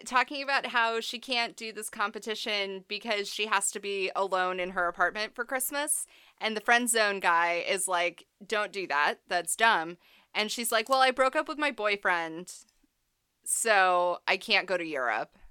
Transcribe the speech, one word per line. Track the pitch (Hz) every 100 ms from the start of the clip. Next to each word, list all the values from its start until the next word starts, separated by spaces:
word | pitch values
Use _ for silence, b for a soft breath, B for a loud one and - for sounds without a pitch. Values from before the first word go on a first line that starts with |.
talking | - 247 254 285
about | 277 269 247
how | 240 226 226
she | 226 240
can't | - 240 233 -
do | 226
this | 202 214
competition | 226 208 214 214 214 - 208 196 190 185
because | 208 233 208 202
she | - 214
has | 202 196
to | 214
be | 202 196 185
alone | - 196 185 185 185
in | 180
her | 185 175
apartment | 175 175 214 214
for | - 233
Christmas. | 262 262 285 294 - - b b b
And | 214 214
the |
friend | 233 240 240
zone | 226 208 196
guy | 180 170 170 170 -
is | 190 185
like, | 175 175 165 - _ 196
"Don't | 214 202
do | 196 170
that. | 143 151 226 -
That's | 180 170 -
dumb." | 226 190 165 175 b b b
And | 180 214
she's | 247 233
like, | 226 226
"Well, | 262
I | 262
broke | 254 262 311
up | 302
with | 294
my | 294
boyfriend, | 247 208 202 202 175 165 160 180 - - _ _ _ _ _ _ _
so | - - 226 202 185 180 175 170 -
I | 190
can't | - 196 180
go | 180
to |
Europe." | 165 143 120 107 151 _ -